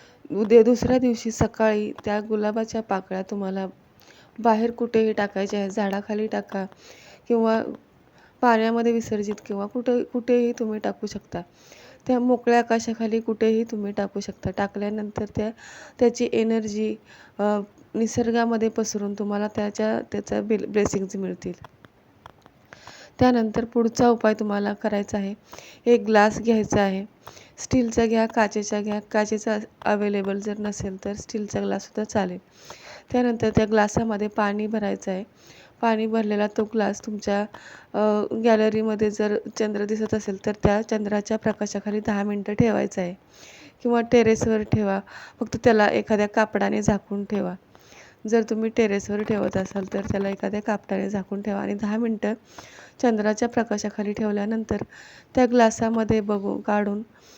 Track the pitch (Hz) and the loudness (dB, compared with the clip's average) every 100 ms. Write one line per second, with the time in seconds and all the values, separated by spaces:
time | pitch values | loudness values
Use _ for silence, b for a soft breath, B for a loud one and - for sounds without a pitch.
0 | B B - 190 214 233 220 233 - 254 | B B -8 -2 6 8 8 4 2 2
1 | 247 226 233 220 220 - 220 214 214 - | 2 0 -4 -2 -2 0 0 0 -2 -6
2 | - 208 214 220 208 214 220 226 220 196 | -4 -4 -2 -2 -2 -2 -4 -4 -4 -4
3 | 190 190 190 202 190 190 190 - _ _ | -4 -8 -6 -6 -6 -6 -6 -10 _ _
4 | b b b b 226 220 233 233 233 226 | b b b b 4 4 2 -2 0 2
5 | 220 214 202 - 196 208 196 196 202 196 | 2 2 -2 -2 -2 -2 -4 -2 -2 -2
6 | 202 214 214 208 202 196 190 - B B | -4 -4 -2 -4 -4 -6 -8 -10 B B
7 | B B B 233 226 220 - - _ _ | B B B 2 4 2 -2 -8 _ _
8 | _ b b b 247 226 226 233 233 233 | _ b b b 2 4 4 2 2 0
9 | 226 214 208 208 - 196 202 254 240 247 | 0 -4 -4 -6 -8 -8 -6 -4 0 0
10 | - 247 233 247 240 240 220 214 202 196 | 0 -2 2 4 2 0 -4 -4 -4 -6
11 | 208 196 - 175 180 B B B B B | -8 -10 -10 -12 -12 B B B B B
12 | - 254 247 247 247 240 233 233 233 226 | -2 2 2 2 4 2 4 0 -2 -4
13 | 226 226 226 220 220 220 226 214 202 202 | -2 -2 -2 0 2 2 0 -4 -6 -4
14 | 202 202 202 190 - 190 202 202 202 214 | -4 -6 -10 -6 -6 -2 -4 -2 -4 -4
15 | 214 - 208 - 214 233 B B B B | -6 -8 -6 -4 -4 -6 B B B B
16 | 240 233 240 226 226 226 214 208 214 214 | 2 4 0 2 2 0 -2 -2 -4 -4
17 | - B B B 202 208 202 _ - - | -12 B B B 0 0 -4 _ -8 -2
18 | 220 - 233 233 233 226 226 220 220 208 | -2 0 0 2 2 2 0 0 -2 -2
19 | 202 202 202 202 208 214 208 202 214 226 | -4 -4 -4 -2 -2 -2 -4 -2 -2 -2
20 | - 208 208 214 208 214 - 208 202 208 | -4 -6 -4 -2 0 -2 0 0 0 0
21 | 190 196 190 180 180 175 - _ - _ | -4 -6 -6 -6 -10 -12 -16 _ -20 _
22 | _ _ - - - _ _ B B B | _ _ -20 -20 -20 _ _ B B B
23 | B B 254 247 226 214 226 240 226 226 | B B 4 4 2 -2 -2 0 0 4
24 | 240 233 220 214 214 202 202 202 214 208 | 4 4 2 0 -2 -2 -2 -4 -2 -2
25 | 202 208 196 208 _ B B B B 240 | -2 -4 -6 -8 _ B B B B 4
26 | 202 214 208 214 220 220 202 208 196 190 | 6 6 4 2 2 2 2 2 2 0
27 | 202 _ B B B B - 262 233 226 | -6 _ B B B B -2 0 0 2
28 | 226 226 226 226 208 214 208 208 208 208 | 2 4 2 2 0 0 -4 -4 -2 -4
29 | 208 220 208 214 226 214 220 - 214 208 | -2 0 0 0 -2 -4 -4 -6 0 0
30 | 208 202 196 196 208 208 208 208 202 190 | 0 -2 -2 -4 -4 -6 -6 -6 -8 -8
31 | 202 208 - 220 208 202 202 196 - - | -8 -8 -8 -6 -4 -4 -2 -4 -6 -8
32 | 214 220 190 180 - B B B B B | -4 -2 -2 -4 -14 B B B B B
33 | B 247 247 226 220 214 214 214 208 - | B 0 2 2 0 2 2 4 2 2
34 | 226 208 208 - 208 202 214 220 202 196 | -2 -2 -4 -2 -2 0 -2 -2 -2 -4
35 | - 185 208 B B B B B 233 220 | -4 -6 -8 B B B B B 0 0
36 | 220 226 214 208 208 208 214 226 202 202 | 0 0 0 0 0 0 -2 0 0 -2
37 | - 214 208 202 208 B B B B 196 | -6 -8 -2 -2 -2 B B B B 0
38 | 214 208 208 226 226 220 220 214 220 208 | 2 2 0 0 4 6 4 2 0 0
39 | 214 208 214 214 - - 214 202 208 214 | 0 0 0 0 -4 -2 -2 -2 -2 -2
40 | 214 220 208 190 - 208 - 202 226 220 | -2 -4 -4 -6 -4 0 2 2 0 -2
41 | 208 208 202 214 - 208 208 202 208 208 | -2 -2 -2 -2 -2 -2 -4 -6 -4 -4
42 | 220 202 208 208 196 208 233 208 202 - | -2 -2 -2 -4 -2 2 2 2 -2 -4
43 | 180 190 _ B B B B B 240 240 | -6 -8 _ B B B B B 0 0
44 | 233 240 220 226 226 220 214 214 202 196 | 4 6 6 4 2 0 2 2 2 -2
45 | - B B B 220 226 247 220 208 - | -4 B B B -6 0 4 6 6 2
46 | 214 214 208 226 214 208 202 208 208 202 | 2 0 2 2 0 2 0 0 2 0
47 | - 202 202 202 185 180 _ B B B | -2 -8 -4 -4 -4 -8 _ B B B
48 | B B 220 226 226 220 220 226 220 202 | B B 0 0 2 0 -2 2 2 2
49 | 196 202 214 214 202 190 190 202 190 202 | -2 -4 -2 0 0 -2 -4 -4 -6 -4
50 | 202 196 196 196 202 208 214 202 - 196 | -2 -2 -2 -2 -4 -4 -4 -4 -4 -4
51 | 196 208 185 202 202 202 202 202 208 214 | -2 -4 -6 -8 -4 -4 -4 -4 -4 -2
52 | 233 214 208 226 - B B B B B | -2 -2 -2 -4 -10 B B B B B
53 | 247 220 208 214 233 240 226 208 208 208 | 2 2 2 0 0 0 -2 -2 -4 -6
54 | 208 208 220 208 208 226 214 208 - B | -6 -2 -2 -2 -2 -4 -4 -4 -6 B
55 | B B B - 254 240 226 220 226 226 | B B B 2 4 6 4 4 0 0
56 | 220 220 202 208 202 - 208 208 208 208 | 2 0 0 -2 -2 -4 -2 0 0 -4
57 | 226 B B | -8 B B